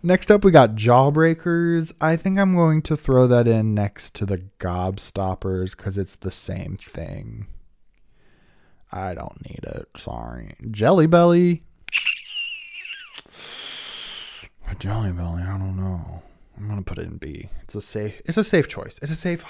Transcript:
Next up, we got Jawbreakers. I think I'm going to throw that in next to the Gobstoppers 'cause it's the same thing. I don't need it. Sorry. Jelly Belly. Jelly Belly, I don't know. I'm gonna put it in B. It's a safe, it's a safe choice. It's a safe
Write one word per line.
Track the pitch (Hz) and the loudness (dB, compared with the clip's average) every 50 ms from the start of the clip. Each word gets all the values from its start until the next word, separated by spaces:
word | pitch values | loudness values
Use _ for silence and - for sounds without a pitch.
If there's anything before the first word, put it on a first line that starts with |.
| - | 4
Next | 170 185 185 - - | 4 2 2 6 6
up, | 214 202 202 | 6 8 8
we | 190 | 8
got | 170 156 127 117 110 | 10 10 8 8 4
Jawbreakers. | 107 107 117 120 127 135 143 147 156 160 165 165 160 - 175 170 170 170 170 170 165 160 156 - _ | 0 4 6 6 6 6 6 4 4 4 4 2 0 -2 -2 0 0 2 2 0 0 -2 -4 -6 _
I | 156 160 165 | 0 0 0
think | 165 - 196 190 | 0 0 -2 2
I'm | 196 196 190 185 | 2 2 4 4
going | 175 170 160 156 156 156 | 4 4 4 4 2 2
to | - 156 | 0 -4
throw | 143 - - 131 127 127 | -2 0 4 6 6 6
that | 123 123 120 120 | 8 6 4 6
in | 117 113 110 110 110 107 | 4 4 2 2 0 0
next | 104 101 101 _ - - - _ | 0 -2 -2 _ -10 -18 -16 _
to | - 107 | -8 -4
the | 95 98 87 92 98 _ _ | -4 -4 -6 -6 -14 _ _
Gobstoppers | - 90 87 90 90 95 98 98 - - - 98 95 95 92 - - 98 92 92 95 92 - | -6 -6 -4 -2 -4 -4 -4 -6 -10 -10 -6 -4 -4 -4 -4 -4 -4 -4 -2 -2 -4 -6 -8
'cause | _ - 104 95 | _ -10 -6 -4
it's | 101 95 - - | -4 -6 -6 -8
the | _ - 95 | _ -10 -8
same | - - - - 98 - 92 95 95 | -8 -8 -8 -8 -8 -8 -8 -10 -12
thing. | - - - - - 80 - 92 92 95 - 55 110 104 - - - - _ _ _ _ _ _ _ _ _ _ _ _ _ _ _ _ _ _ _ _ _ _ _ - _ | -12 -14 -16 -14 -12 -12 -10 -12 -12 -14 -14 -14 -16 -14 -16 -16 -18 -20 _ _ _ _ _ _ _ _ _ _ _ _ _ _ _ _ _ _ _ _ _ _ _ -20 _
I | - 95 95 92 90 | -10 -8 -8 -8 -8
don't | - - - - - - | -10 -12 -14 -16 -16 -18
need | - - - - | -16 -14 -14 -12
it. | 50 - - - _ _ | -12 -12 -12 -14 _ _
Sorry. | - - - - 58 57 58 60 60 - - - _ - 113 | -16 -12 -10 -10 -10 -10 -12 -12 -12 -14 -16 -18 _ -14 -12
Jelly | 110 101 107 135 190 185 156 | -4 2 4 4 6 6 6
Belly. | 160 170 170 175 175 175 175 180 180 175 165 - - _ _ _ - - - - - - - - - - - 960 - 1077 1077 1077 1077 1077 1077 - - - 1077 1077 1077 1077 - _ - - - - - - - - - - - - - - - - - - - - - - - - - _ - - - 95 | 6 6 6 6 6 6 6 4 2 2 0 -4 -18 _ _ _ -6 -6 -4 -4 -4 -6 -6 -12 -14 -10 -10 -10 -10 -12 -14 -16 -18 -18 -18 -16 -16 -18 -18 -18 -20 -20 -20 _ -20 -20 -18 -16 -14 -14 -12 -12 -12 -12 -12 -14 -14 -14 -14 -12 -12 -12 -14 -14 -16 -16 -18 -20 -20 _ -12 -10 -10 -8
Jelly | - - 98 107 113 107 98 | -6 -4 -4 -2 -2 -2 -2
Belly, | 87 87 85 85 85 87 | -2 -4 -4 -4 -4 -6
I | 90 92 98 | -6 -6 -6
don't | 98 95 95 95 | -6 -6 -6 -4
know. | 92 95 95 92 87 80 - 80 82 - - _ _ - _ _ | -4 -4 -4 -4 -6 -8 -10 -14 -16 -18 -20 _ _ -20 _ _
I'm | - 104 | -14 -10
gonna | 104 104 101 92 | -8 -8 -8 -6
put | - 92 - | -8 -8 -10
it | 82 | -10
in | 82 78 | -12 -12
B. | - - 76 73 - - 98 - - - | -12 -12 -14 -14 -14 -12 -10 -10 -10 -10
It's | - - | -10 -12
a | 104 | -12
safe, | - - - 107 104 107 - - - | -10 -8 -8 -6 -6 -8 -10 -10 -10
it's | - 165 | -2 -2
a | 214 208 | 0 2
safe | - - 175 139 | 4 4 2 2
choice. | - - - - - - - | 2 -4 -12 -12 -14 -4 -4
It's | 151 143 | -2 -2
a | 165 | -2
safe | 160 - 180 170 170 - | -4 -4 -4 -6 -6 -10